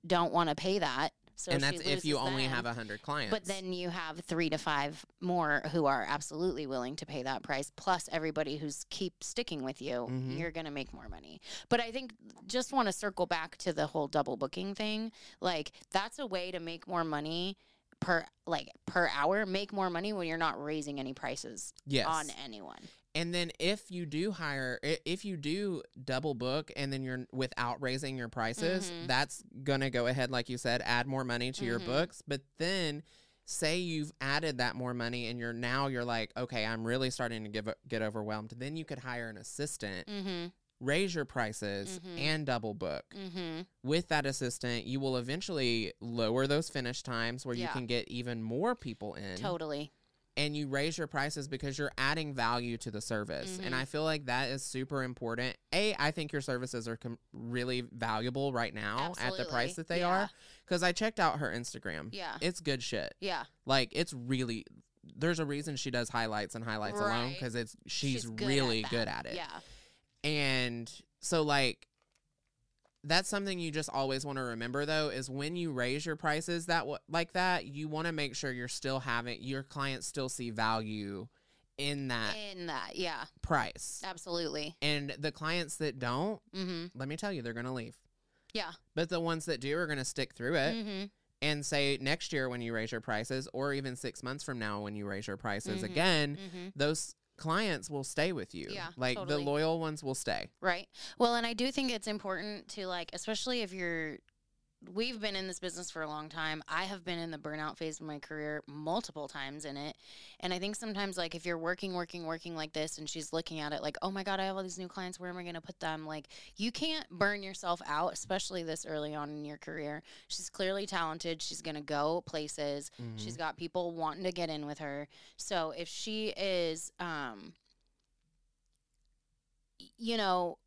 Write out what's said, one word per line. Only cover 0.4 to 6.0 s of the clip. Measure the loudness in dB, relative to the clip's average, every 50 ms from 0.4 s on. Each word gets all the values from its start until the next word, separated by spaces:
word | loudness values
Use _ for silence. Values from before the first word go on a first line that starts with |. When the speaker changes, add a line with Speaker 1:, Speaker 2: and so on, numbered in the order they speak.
| 6 6 4
Speaker 1:
pay | 2 2 2 4 4
that. | 4 2 4 2 0 0 _ _ _ -20 _ -10
So | -2 2
Speaker 2:
And | 2 4
Speaker 1:
she | 4 4 2
Speaker 2:
that's | 2 2
if | 2 2 2 4
you | 2 4
Speaker 1:
loses | 4 4 2
Speaker 2:
only | 2 2 2
Speaker 1:
them. | 2
Speaker 2:
have | 2 2 0
a | 0
hundred | -2 -2 -4 -6 -6 -8
clients. | -4 -2 0 0 2 2
Speaker 1:
But | 0 0 0
then | -2 -4 -2 -2 -2 -2
you | -2 -2 -2
have | -2 -2 -4 -6 -6 -8
three | -4 -2 2 2 4 4
to | 2
five | 2 2 2 4 4 2 0 -2 -6 -14 _ -12 _
more | 0 2 2 4 4 4 4 2 2 2
who | 2 6 6
are | 6 6 6